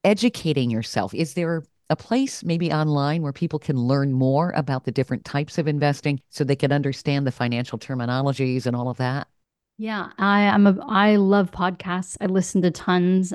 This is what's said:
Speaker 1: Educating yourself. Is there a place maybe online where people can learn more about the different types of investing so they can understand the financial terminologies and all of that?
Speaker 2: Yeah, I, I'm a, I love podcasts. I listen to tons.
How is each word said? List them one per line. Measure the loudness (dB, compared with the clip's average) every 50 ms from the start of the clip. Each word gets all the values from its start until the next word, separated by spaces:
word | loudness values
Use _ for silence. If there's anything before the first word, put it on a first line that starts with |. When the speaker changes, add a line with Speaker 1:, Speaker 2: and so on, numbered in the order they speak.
| 4
Speaker 1:
Educating | 2 2 4 2 0 0 0 -4 -2 0 0 0 0
yourself. | -2 -4 -4 -4 -4 -4 -4 -4 -2
Is | -4 -4 -4 -2
there | -4 -4 -2 -4 -4 -6 _ _ _ _ _
a | -4
place | -4 -2 -2 0 0 0 -2 -4 -8 -4
maybe | -2 -2 0 0 0
online | 0 0 2 2 2 0 0 0 -2 -2
where | -4 -4 -4
people | -4 -4 -4 -4 -4
can | -4 -2 -2
learn | 0 2 2 2 2 2 0 2
more | 2 2 2 2 2 0 0 -2
about | -2 -2 -2 -4 -4 _
the | -4
different | -2 -2 -2 -2 -4 -8 -6
types | -6 -4 -4 -4 -2 -4
of | -2 -2
investing | 0 0 2 2 0 0 0 -2 -4 -4 -4 _ _
so | -4 -4 0
they | 0 0
can | 0 2 2
understand | 2 2 0 -2 -4 -4 -4 -2 -2 0 0
the | -2
financial | -2 -2 -2 -2 -2 -4 -4 -6 -8 -12
terminologies | -8 -8 -6 -4 -4 -2 -2 0 0 -2 0 0 -2 -2 -2 -2 -2
and | -2 -2
all | -2 -4 -6
of | -4
that? | -4 -4 -4 -4 -6 -8 _ _ _ _ _ _ _ _ _ _ -12
Speaker 2:
Yeah, | -8 -8 -6 -8 -8 -10 -6
I, | -2 2 4 4 4 4
I'm | 4 6 6 6
a, | 6 4 2 -2
I | -2 2 4 4 6 6
love | 4 4 4 4 2 2 0
podcasts. | -2 -4 -4 -4 -4 -6 -8 -6 -6 -6 -6 -8 -10 -6
I | -4
listen | 0 0 0 0 2 0 2 2
to | 2
tons. | 0 -2 -2 0 2 2 4 4 4 2 2 0